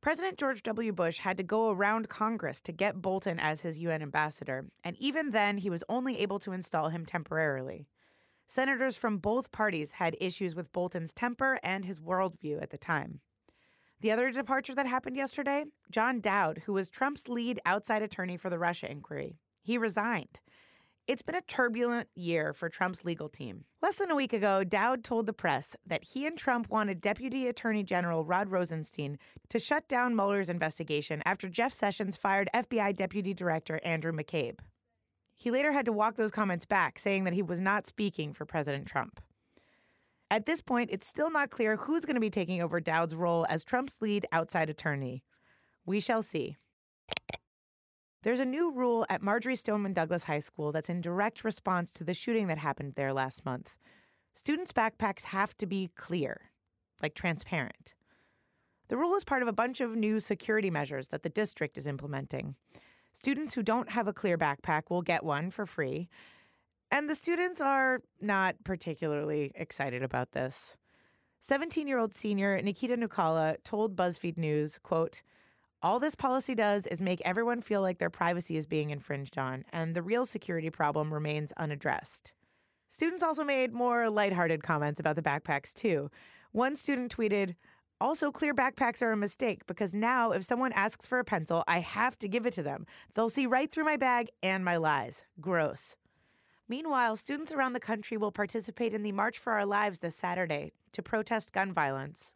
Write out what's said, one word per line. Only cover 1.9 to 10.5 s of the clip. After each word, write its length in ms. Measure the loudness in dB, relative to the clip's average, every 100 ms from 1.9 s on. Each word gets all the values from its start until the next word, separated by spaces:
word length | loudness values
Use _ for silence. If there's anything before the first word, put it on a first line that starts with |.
| 2 -2
Congress 520 | -2 -2 0 -4 -6
to 100 | -10
get 320 | 0 0 0
Bolton 380 | -2 0 0 0
as 220 | 0 0
his 180 | -4 -4
U 100 | -2
N 100 | -2
ambassador, 680 | -2 0 -2 -4 -8 -6 -8 _
and 120 | -12 -4
even 320 | -2 -2 0
then, 260 | 2 2 2
he 120 | 0
was 120 | -2 -2
only 320 | -2 -2 -2
able 180 | -2 -2
to 140 | -4
install 380 | -6 -2 -2 0
him 140 | -2
temporarily. 840 | -4 -6 -4 0 2 0 -4 -10 -14 _ _ _ _ _ _
Senators 500 | 0 2 2 0 0
from 220 | -2 0
both 320 | 0 0 -2
parties 440 | 0 0 0 -4
had 220 | 0 -2 0
issues 340 | -4 -2 -4